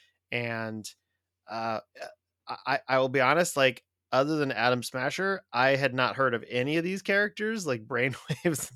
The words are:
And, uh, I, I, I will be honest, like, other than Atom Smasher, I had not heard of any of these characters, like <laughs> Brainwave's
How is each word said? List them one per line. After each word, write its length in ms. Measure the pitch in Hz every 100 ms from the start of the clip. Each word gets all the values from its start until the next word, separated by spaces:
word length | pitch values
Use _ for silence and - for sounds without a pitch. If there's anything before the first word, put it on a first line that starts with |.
| _ _ _
And, 580 | 120 120 113 113 110 104 - _ _ _ _ -
uh, 340 | 113 113 110 - - - - _ _ -
I, 100 | 123 127
I, 120 | 135 -
I 120 | 131
will 100 | 131
be 120 | 135
honest, 360 | 127 156 175 143
like, 260 | 131 127 - _ _
other 260 | 127 147 156
than 140 | 139
Atom 320 | 107 120 123
Smasher, 580 | 117 127 135 160 196 190 -
I 240 | 120 131 135
had 180 | 135
not 220 | 127 120 104
heard 180 | 131 117
of 100 | -
any 300 | 123 135 160
of 60 |
these 180 | 170 190
characters, 640 | - 202 208 208 214 226 165
like 220 | 120 110
<laughs> 0 |
Brainwave's 840 | 123 131 120 - 143 175 143 -